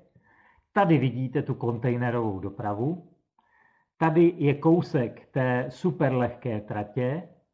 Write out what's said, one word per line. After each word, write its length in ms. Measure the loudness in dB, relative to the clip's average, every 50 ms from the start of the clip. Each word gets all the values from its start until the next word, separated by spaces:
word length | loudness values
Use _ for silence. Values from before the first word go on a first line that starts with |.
| _ _ _ _ _ _ _ _ _ _ _ _ _ _ _
Tady 240 | 0 4 4 4 4
vidíte 440 | 4 0 -2 -2 -6 -2 -2 -4
tu 120 | -2 -2 -4
kontejnerovou 840 | -4 -2 -4 -2 -2 -2 -2 0 0 -2 -2 -2 -2 -2 -2 -4 -4
dopravu. 680 | -8 -8 -8 -8 -6 -6 -4 -2 -2 -4 -4 -6 -8 -16 _ _ _ _ _ _ _ _ _ _ _ _ _ _ _ _ _ _
Tady 360 | -2 2 4 6 6 6 4 4
je 160 | 2 2 2
kousek 720 | 4 4 4 4 4 2 0 0 -2 -2 -2 -4 -10 -18 _
té 340 | _ 0 0 2 0 0 -2 -4
superlehké 920 | -8 -4 -2 -2 0 0 0 0 2 0 0 -2 -4 -6 -6 -6 -4 -4
tratě 680 | -6 -6 -6 -6 -6 -6 -4 -4 -2 -2 -4 -4 -8 -12 -18 _ _ _